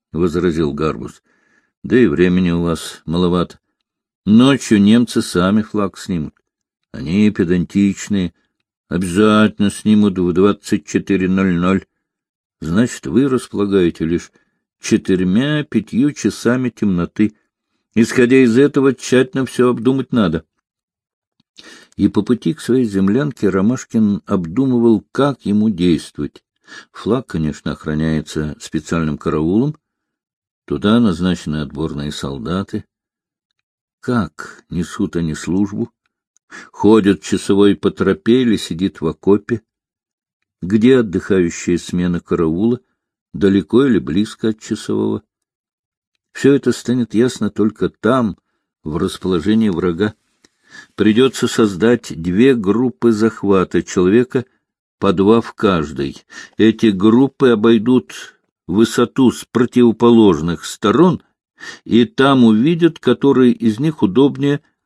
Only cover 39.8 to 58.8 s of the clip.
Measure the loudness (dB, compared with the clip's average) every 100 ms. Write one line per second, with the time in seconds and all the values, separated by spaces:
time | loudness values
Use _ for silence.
39.8 | _ _ _ _ _ _ _ _ -2 2
40.8 | 4 4 2 -4 -2 0 0 -4 -4 -4
41.8 | -2 -4 -2 -4 -4 -2 -2 0 -2 -2
42.8 | -6 _ _ _ _ -2 2 2 2 2
43.8 | 2 2 0 -4 -4 -4 -6 -6 -8 -10
44.8 | -6 -4 -4 -6 -10 _ _ _ _ _
45.8 | _ _ _ _ _ 0 2 2 0 -4
46.8 | -4 -4 -2 0 0 -2 -6 -2 -2 -2
47.8 | -6 -2 -2 0 -2 -6 _ _ _ _
48.8 | -10 -6 -6 -4 -4 -2 0 0 0 0
49.8 | -2 -2 -4 -6 _ _ _ _ _ -20
50.8 | -20 -2 0 2 2 0 -4 0 0 2
51.8 | 0 0 -4 -8 -4 2 2 2 0 -2
52.8 | -2 0 0 2 0 -2 0 0 0 -2
53.8 | -2 0 2 2 2 -2 -6 _ _ _
54.8 | _ _ -2 2 4 2 0 -2 0 0
55.8 | -4 -6 -10 -10 _ -20 -18 2 2 4
56.8 | 0 2 2 4 2 2 2 2 2 2
57.8 | 2 0 -2 -10 -20 _ _ _ -4 0